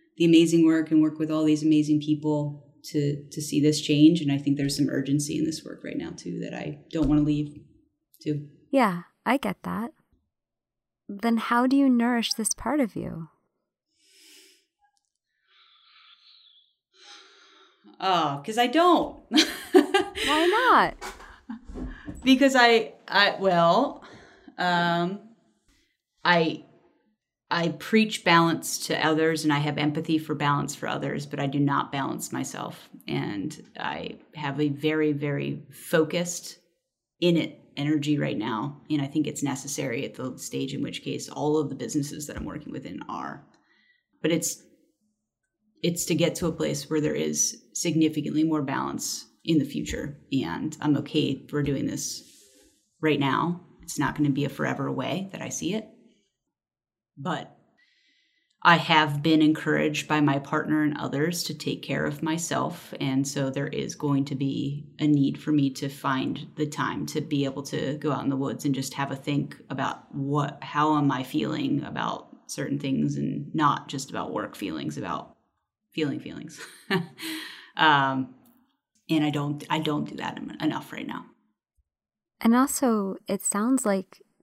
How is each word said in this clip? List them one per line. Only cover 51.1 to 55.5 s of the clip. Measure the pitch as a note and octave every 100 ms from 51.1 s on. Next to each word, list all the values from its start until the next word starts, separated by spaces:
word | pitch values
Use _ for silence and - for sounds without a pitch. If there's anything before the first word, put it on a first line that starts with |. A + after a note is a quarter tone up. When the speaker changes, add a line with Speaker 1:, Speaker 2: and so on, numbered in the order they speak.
| D#3 C3+ C3+ -
Speaker 1:
if |
we're | D3
doing | C#3+ C#3 -
this | - - - - - _ _ _ _ _ -
right | D#3 C#3+
now. | C#3 C3 E3 F3 - _
It's | - -
not | C3 -
gonna | D3
be | C3+ C#3+
a |
forever | - C#3 C3 C#3
away | C3 B2 E3 F#3+
that | -
I |
see | C3